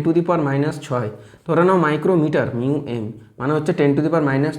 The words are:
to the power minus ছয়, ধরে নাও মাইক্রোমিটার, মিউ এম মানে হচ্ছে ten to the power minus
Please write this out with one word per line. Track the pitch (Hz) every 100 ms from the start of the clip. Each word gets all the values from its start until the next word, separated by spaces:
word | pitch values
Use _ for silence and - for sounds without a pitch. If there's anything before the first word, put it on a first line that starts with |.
| 156
to | 165
the | 170
power | 170 143
minus | 139 151 147 -
ছয়, | 123 107 - - - -
ধরে | 160 180
নাও | 185 151
মাইক্রোমিটার, | 151 190 180 151 151 117 120
মিউ | 127 143 139 117
এম | 107 - - -
মানে | 127 156
হচ্ছে | 151 170
ten | 143 139
to | 151
the |
power | 165 147
minus | 135 147